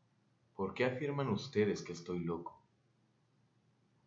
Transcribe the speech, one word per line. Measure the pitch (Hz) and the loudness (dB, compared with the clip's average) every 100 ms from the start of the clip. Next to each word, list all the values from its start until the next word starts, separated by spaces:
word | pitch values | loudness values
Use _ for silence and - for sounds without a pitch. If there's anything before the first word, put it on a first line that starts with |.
| _ _ _ _ _ - | _ _ _ _ _ -4
¿por | 95 - | -2 2
qué | 127 | 2
afirman | 127 147 143 131 | 2 0 0 0
ustedes | 101 - 104 104 87 | 0 0 2 4 2
que | - | -4
estoy | 82 87 87 | -8 -4 -2
loco? | 85 85 85 - _ _ _ _ _ _ _ _ _ _ _ _ _ _ | 0 -2 -6 -14 _ _ _ _ _ _ _ _ _ _ _ _ _ _